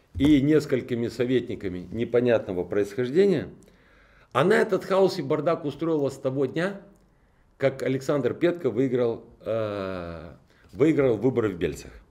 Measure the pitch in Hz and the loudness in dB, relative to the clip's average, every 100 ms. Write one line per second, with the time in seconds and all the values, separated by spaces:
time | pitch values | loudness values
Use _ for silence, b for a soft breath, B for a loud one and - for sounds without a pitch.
0 | b - 143 147 143 156 151 127 - 117 | b 0 4 6 6 2 2 -2 -2 -4
1 | 117 - 123 127 123 95 98 90 90 110 | -4 -2 0 0 -2 -6 -8 -8 -8 -6
2 | 117 123 123 110 - 90 87 101 101 - | 0 2 4 2 0 -4 -2 -2 -2 -2
3 | 123 156 196 156 90 - b b b b | 0 2 4 2 -4 -12 b b b b
4 | b b b 123 175 226 214 170 - 190 | b b b 0 4 4 2 0 0 2
5 | 185 165 139 151 147 165 147 - 165 156 | 2 0 -2 -2 0 -2 -4 -4 -2 0
6 | 135 135 135 135 131 160 190 196 - _ | -2 -2 -4 -2 -2 -2 -4 -6 -16 _
7 | _ _ _ _ _ - 135 131 127 131 | _ _ _ _ _ -2 -2 0 -2 -2
8 | 135 147 120 - 170 170 127 107 135 123 | 0 0 0 2 0 0 -2 0 2 2
9 | 120 113 - - - 113 107 101 95 92 | 0 -2 -10 -12 -4 -2 -2 -4 -6 -6
10 | 85 82 80 - b b b 90 156 143 | -8 -12 -14 -20 b b b 0 2 4
11 | 135 107 127 117 107 87 82 69 - - | 2 2 2 2 0 0 -4 -4 -12 -20
12 | _ | _